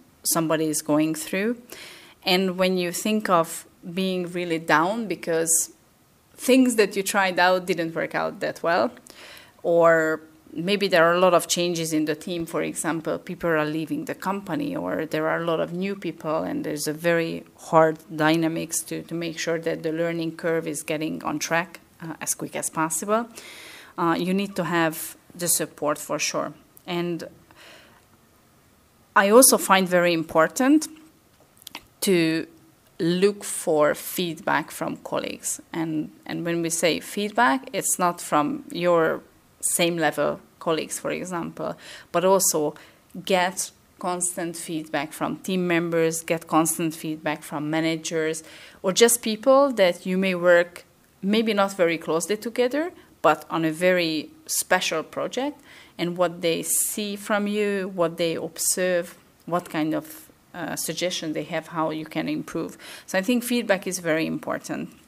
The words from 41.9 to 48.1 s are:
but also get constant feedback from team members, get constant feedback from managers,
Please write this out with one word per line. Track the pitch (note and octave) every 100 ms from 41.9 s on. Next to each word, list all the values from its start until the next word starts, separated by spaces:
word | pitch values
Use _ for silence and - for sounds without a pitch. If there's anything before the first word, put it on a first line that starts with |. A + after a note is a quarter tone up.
| - -
but | F3
also | F3+ F#3+ F3+ E3 D3+ - - - _ F#3 D#3+
get | F#3 F3+ F#3 - - _ -
constant | F3+ F3+ F3 - E3+ E3+
feedback | - D#3+ D#3 D3 D3
from | - D#3 D#3
team | - F#3 F3+
members, | E3+ E3+ E3 E3 D#3+
get | - E3 -
constant | D#3 D#3+ - E3
feedback | D#3+ D#3+ D#3 D#3 D3+
from | - D3+ D3
managers, | D#3+ D#3+ E3 D#3+